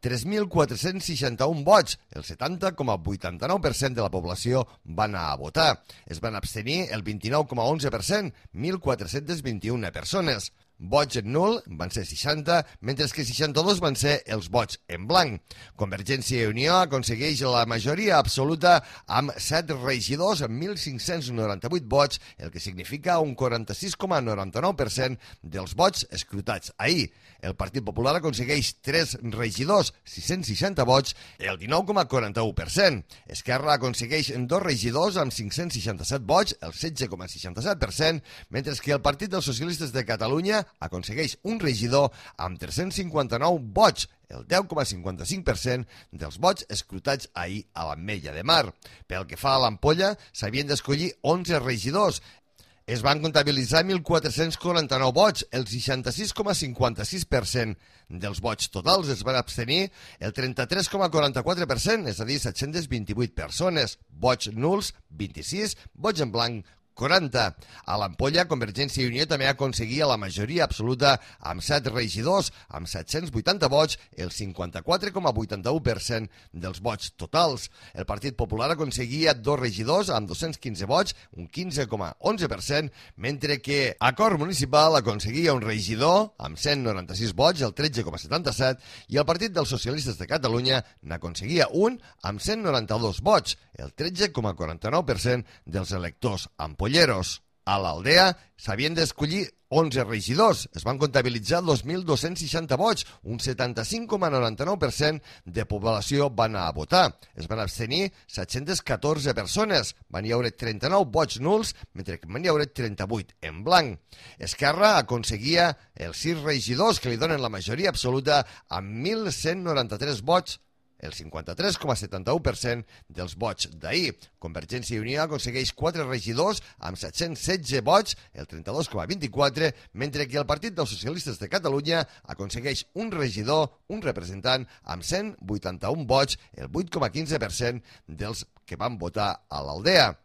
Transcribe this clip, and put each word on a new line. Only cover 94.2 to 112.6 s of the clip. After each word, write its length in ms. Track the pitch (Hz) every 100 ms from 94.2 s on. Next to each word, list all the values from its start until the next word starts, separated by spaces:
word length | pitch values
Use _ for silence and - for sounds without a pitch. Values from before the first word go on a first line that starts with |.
| 202
coma 240 | 143 110
quaranta-nou 480 | 82 82 82 107 151
per 160 | 160 110
cent 240 | 123 123 113 - -
dels 240 | 87 90
electors 560 | 98 87 - 123 98 - _
ampolleros. 220 | 80 78 104 147 160 104 87 - _ _ -
A 80 | 98
l'Aldea 480 | 92 78 101 165 190 180 - _
s'havien 340 | - 101 147
d'escollir 540 | 165 160 - 147 185 175 _ _
onze 300 | 143 160 127 110
regidors. 600 | 110 95 135 220 160 - -
Es 80 | 80
van 140 | 131
comptabilitzar 580 | 147 131 123 120 101 170
dos 180 | 175 135 110
mil 160 | 180 180
dos-cents 320 | 139 165 180
seixanta 400 | 160 165 165 139
vots, 240 | 208 214 - -
un 160 | - 113
setanta-cinc 640 | 131 127 123 117 110 226 226
coma 180 | 214 175
noranta-nou 480 | 135 120 110 147 196
per 140 | 147
cent 240 | - 151 156 - -
de 220 | - 87 107
població 640 | 104 107 110 104 139 143
van 240 | 117 113 107
a 80 | 87 -
votar. 400 | 76 180 165 - -
Es 140 | - 80
van 140 | 110
abstenir 480 | 101 - 113 147 190 - _
set-centes 540 | - 92 127 147 185 -
catorze 480 | 120 143 156 139
persones, 600 | 117 98 - 214 175 107 - -
van 220 | - 107
hi 80 | 117
haure 180 | 120
trenta-nou 540 | - 117 107 139 190 165
vots 300 | 110 156 110
nuls, 320 | 139 214 220 - -
mentre 260 | - 95 82
que 100 | 80
van 140 | 107
hi 80 | 180
haure 180 | 151